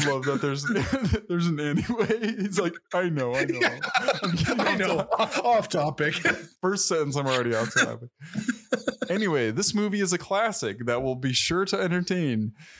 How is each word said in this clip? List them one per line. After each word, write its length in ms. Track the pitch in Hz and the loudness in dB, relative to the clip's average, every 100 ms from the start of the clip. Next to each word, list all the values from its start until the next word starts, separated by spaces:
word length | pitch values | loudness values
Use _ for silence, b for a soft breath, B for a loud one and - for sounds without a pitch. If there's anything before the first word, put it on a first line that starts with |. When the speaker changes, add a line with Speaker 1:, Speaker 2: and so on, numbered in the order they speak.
| 143 | 2
Speaker 1:
love 200 | 135 127 | 2 0
that 160 | 139 | 0
there's, 220 | 143 139 | 0 -2
<laughs> 640 | 143 208 - 269 214 214 - | -2 0 0 0 0 0 0
there's 200 | 175 170 | 0 2
an 120 | 151 | 0
anyway. 760 | 147 151 - 233 202 226 220 - | 0 0 0 0 2 0 0 -2
He's 200 | 196 190 | -2 0
like, 160 | 175 170 - | -2 -4 -4
"I 160 | 180 185 | -2 0
know, 240 | 151 123 | 0 0
I 120 | 127 - | 0 0
know. 140 | 113 | 0
Speaker 2:
<laughs> 0 | |
Yeah. 200 | - - - - 262 - | -2 -2 -4 -2 0 0
Speaker 1:
I'm 140 | 202 170 | 0 0
getting 240 | - 240 | 0 0
Speaker 2:
I 120 | - | 0
Speaker 1:
off 40 | 180 | 0
Speaker 2:
know. 180 | 185 165 - - | 0 0 0 0
Speaker 1:
top-" 280 | 220 - 240 | 0 0 2
Speaker 2:
Off 240 | 226 - | 2 2
topic. 440 | 175 147 147 151 | 0 0 0 -2
<laughs> 480 | 160 - - - _ | 0 0 -2 -6 _
Speaker 1:
First 260 | 185 196 - | 0 0 2
sentence, 280 | 165 143 139 | 2 0 0
I'm 100 | 139 | 2
already 300 | 131 120 113 | 2 2 2
off 180 | 113 | 2
topic. 360 | - - 113 120 - 156 180 B 240 | 2 0 -2 -12 -18 -10 -6 B -6
Speaker 2:
<laughs> 520 | - 240 - - - | -4 -4 -4 -6 -4
Speaker 1:
"Anyway, 400 | 190 208 147 113 | -2 0 2 2
this 240 | 117 208 | 0 0
movie 280 | 208 208 202 | 0 0 0
is 120 | 190 | 0
a 60 | 175 | 0
classic 680 | - 196 226 196 113 98 120 | 0 0 0 0 -4 -4 -2
that 160 | 120 | 0
will 140 | 131 127 | 0 -2
be 180 | 131 | -2
sure 320 | 123 - 175 190 | 0 2 0 0
to 160 | 196 | 0
entertain, 720 | 185 180 180 185 156 113 107 - 156 | 0 0 0 0 0 0 -2 -6 -16